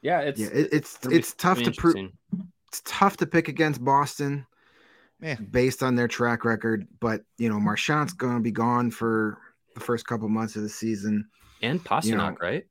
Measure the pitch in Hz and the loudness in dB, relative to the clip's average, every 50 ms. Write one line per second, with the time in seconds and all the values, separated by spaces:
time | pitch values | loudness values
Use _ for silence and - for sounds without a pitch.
0 | - 135 175 170 143 147 135 - 107 104 - - 156 - - 151 147 - - - | 0 0 0 0 0 0 -2 -2 -4 -2 2 0 2 2 2 0 0 -2 -14 -8
1 | - 123 151 170 - - - _ - 175 185 - 120 - - - - 170 165 196 | -2 4 4 4 2 2 -8 _ 2 2 2 4 2 0 0 2 2 2 4 2
2 | 95 95 - - _ _ - 180 190 - _ _ _ _ - - - - - - | -2 -10 -12 -18 _ _ -8 -8 -8 -12 _ _ _ _ -14 -12 -10 -8 0 2
3 | 196 196 196 - 185 147 - 170 160 160 139 131 160 156 147 127 120 135 139 139 | 2 2 4 0 -4 2 2 0 0 0 0 0 0 0 0 -2 0 2 4 4
4 | 143 135 - - 147 139 143 143 131 _ _ _ _ _ _ _ _ _ _ _ | 4 2 -2 -4 -4 -4 -4 -6 -8 _ _ _ _ _ _ _ _ _ _ _
5 | _ _ _ _ - 160 143 117 110 98 104 127 127 131 123 - 135 131 127 120 | _ _ _ _ -8 -8 -6 -6 -8 -2 2 2 2 2 2 0 0 2 2 2
6 | 120 117 - - 120 120 120 117 - 117 113 107 - 117 113 104 92 - - - | 2 0 0 0 2 2 2 2 2 0 0 2 2 0 0 0 -2 -8 -10 -4
7 | - 117 110 104 - _ _ _ 117 113 107 104 104 104 104 104 - - 151 151 | -2 -2 -2 -2 -6 _ _ _ -2 0 0 2 0 0 0 0 0 0 2 2
8 | 147 - - - 127 127 120 120 110 117 104 110 113 120 120 120 120 120 113 - | 0 -2 -4 -4 -2 0 0 0 0 0 0 0 2 2 2 2 2 0 -2 -2
9 | 113 113 113 110 110 107 104 - - - _ _ _ _ _ - - - 120 113 | -2 0 2 2 0 0 -2 -6 -16 -20 _ _ _ _ _ -14 -4 -2 -2 -2
10 | - - 120 113 110 107 110 110 113 110 - 107 107 104 - - - 113 110 98 | -2 -4 -4 -4 -2 0 0 0 -2 -2 -4 -6 -6 -6 -8 -6 -4 -4 -4 -2
11 | 98 107 107 104 107 - _ _ _ - - _ - 117 143 175 170 - - 151 | -2 0 0 0 -2 -4 _ _ _ -20 -12 _ -4 -2 -2 -2 -2 0 -2 0
12 | 165 107 113 104 85 80 80 - 85 87 113 165 - _ | 2 0 0 0 0 -2 -4 -4 -4 -4 -4 -4 -6 _